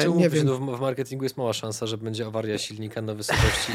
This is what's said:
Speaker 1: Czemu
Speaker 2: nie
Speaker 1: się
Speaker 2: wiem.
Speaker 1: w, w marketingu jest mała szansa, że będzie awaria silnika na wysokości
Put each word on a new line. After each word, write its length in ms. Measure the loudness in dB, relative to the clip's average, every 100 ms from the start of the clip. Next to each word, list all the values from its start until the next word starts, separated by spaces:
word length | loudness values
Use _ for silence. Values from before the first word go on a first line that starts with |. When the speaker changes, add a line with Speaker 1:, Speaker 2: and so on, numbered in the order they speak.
Speaker 1:
Czemu 140 | 6 6
Speaker 2:
nie 80 |
Speaker 1:
się 60 | 4
Speaker 2:
wiem. 180 | 6 4
Speaker 1:
w, 300 | 2 -2 -2
w 40 |
marketingu 420 | -2 -2 -4 -4
jest 140 | -4 -2
mała 160 | -2
szansa, 340 | -2 -4 -4 -4
że 100 | -4
będzie 280 | -4 -4 -4
awaria 320 | -4 -2 -2
silnika 440 | -4 -8 -8 -6
na 120 | -4
wysokości 580 | -4 0 4 4 2 -2